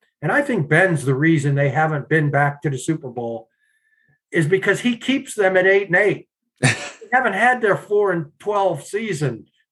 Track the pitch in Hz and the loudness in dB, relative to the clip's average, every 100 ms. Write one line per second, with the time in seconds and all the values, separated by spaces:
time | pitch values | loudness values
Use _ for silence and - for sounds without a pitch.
0 | _ _ 156 269 285 226 143 156 185 156 | _ _ -2 0 0 -2 2 2 2 2
1 | 120 131 160 160 143 139 143 139 156 147 | 0 0 2 2 0 0 0 0 -2 -2
2 | 143 160 147 143 143 143 156 131 - 160 | -2 0 2 2 0 -2 -6 -4 -4 -6
3 | 131 120 117 113 - _ _ _ _ _ | -6 -10 -8 -10 -14 _ _ _ _ _
4 | _ _ _ 175 151 190 202 190 247 233 | _ _ _ -2 2 2 0 0 0 -2
5 | - 269 269 - 190 185 185 196 196 180 | -2 -4 -4 0 2 4 4 2 2 2
6 | 208 147 - _ _ _ 131 110 - - | 2 0 -8 _ _ _ 0 0 -8 -16
7 | - 247 247 190 240 247 214 160 - 208 | -2 0 0 2 2 2 2 0 0 0
8 | 202 175 147 _ 202 208 196 151 - 202 | 2 0 -4 _ -4 -2 0 -2 -6 -8
9 | 226 160 143 110 - _ _ | -6 -4 -4 -6 -14 _ _